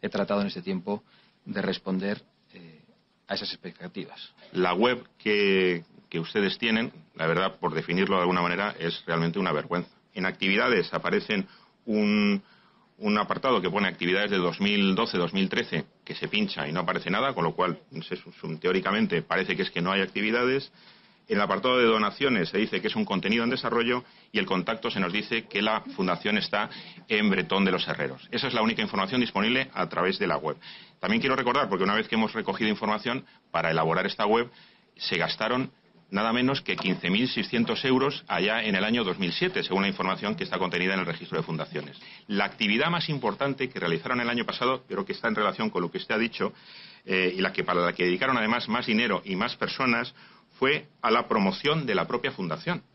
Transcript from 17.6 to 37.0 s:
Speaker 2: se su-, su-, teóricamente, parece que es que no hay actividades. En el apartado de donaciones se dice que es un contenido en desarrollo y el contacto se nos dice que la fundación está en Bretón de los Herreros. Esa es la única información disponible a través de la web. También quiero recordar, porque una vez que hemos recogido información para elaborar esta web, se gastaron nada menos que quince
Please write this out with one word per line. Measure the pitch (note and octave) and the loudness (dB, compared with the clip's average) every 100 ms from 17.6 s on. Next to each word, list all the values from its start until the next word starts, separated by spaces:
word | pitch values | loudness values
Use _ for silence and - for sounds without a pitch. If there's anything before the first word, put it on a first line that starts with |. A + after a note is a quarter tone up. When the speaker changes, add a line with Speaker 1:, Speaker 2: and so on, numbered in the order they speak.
| F2+ F2 - D2+ - | -2 -2 -8 -14 -10
Speaker 2:
se | |
su-, | - - | -10 -12
su-, | - E2+ D#2+ | -12 -10 -4
teóricamente, | F2+ F#2 F#2+ G2+ G#2+ E2+ | 0 0 0 0 2 0
parece | D#2+ F2 F#2 F#2 | 0 -2 0 -2
que | |
es | F#2+ | -2
que | - | -2
no | F2+ | 0
hay | G2 | 0
actividades. | F#2+ - G#2+ A#2 B2 C3+ - - - - - _ _ | -2 -2 -2 0 2 0 -4 -18 -20 -20 -20 _ _
En | G2+ | 0
el | |
apartado | G2+ G2 B2+ B2+ | 2 2 2 4
de | |
donaciones | A#2 A2 G#2 - C#3 A#2 E2+ | 6 6 2 0 0 2 0
se | G2 | 0
dice | G#2+ G2 | 0 0
que | G#2+ | -2
es | |
un | A2 | -2
contenido | G2+ G2 F#2+ A#2 | 0 0 0 0
en | A#2 | 0
desarrollo | B2+ B2 A2+ A#2 B2 B2 - - | -2 0 0 2 0 -2 -20 -6
y | G#2 | -2
el | G2 | 0
contacto | B2+ - A2+ A#2 | 0 0 -2 -2
se | G#2+ | -2
nos | F2+ | 0
dice | G2 G#2 A#2 G#2+ | -2 -2 -4 -2
que | G2+ | 0
la | G#2+ G#2+ - - | 2 0 -2 -4
fundación | F#2 F2 G#2 G#2 | -2 0 0 0
está | F#2+ G2+ G#2+ - - - - | 0 -2 -2 -6 -16 -20 -2
en | G#2+ G#2+ | 2 2
Bretón | F#2 E2 G2 | 2 2 2
de | G2 | 2
los | F2+ - | 2 0
Herreros. | D2+ C#2+ C2 - | -4 -4 -6 -8
Esa | A#2+ C3+ | -4 -2
es | |
la | A#2+ | 0
única | A2+ A3+ | 0 2
información | A3 G2+ F#2+ B2+ | -2 0 0 0
disponible | A#2 G2 G#2 B2+ C3 | 0 2 2 2 -2
a | G2+ F2+ | -4 -2
través | - F2+ F#2+ | 0 0 2
de | F#2+ | 0
la | D#2+ | 0
web. | D2+ C#2+ - - - _ | -2 -6 -10 -18 -20 _
También | F#2 A2+ | 0 0
quiero | C3 | 2
recordar, | C3 A#2+ B2+ B2+ | 0 2 2 2
porque | G2 | 2
una | G#2 G#2+ | 2 2
vez | G#2+ | 0
que | |
hemos | A2+ A2 | 0 0
recogido | A2+ G#2 F#2+ A2 | 0 -4 0 0
información | G#2 G#2+ G#2+ A2 B2+ - - _ | 0 0 -2 -2 -4 -6 -20 _
para | E2 E2 | -2 2
elaborar | E2 D#2+ E2+ F#2+ | 2 2 2 0
esta | - | 0
web, | G#2 A2+ B2 - - - _ - | 4 4 2 -6 -20 -20 _ -10
se | - F2+ | -4 0
gastaron | E2 - A2 B2 C3 _ _ _ _ | 0 0 0 0 -2 _ _ _ _
nada | G2 A2 | -2 2
menos | A#2 B2+ C3+ | 2 2 0
que | - F2+ | -2 -2
quince | F#2+ F#2 | 0 0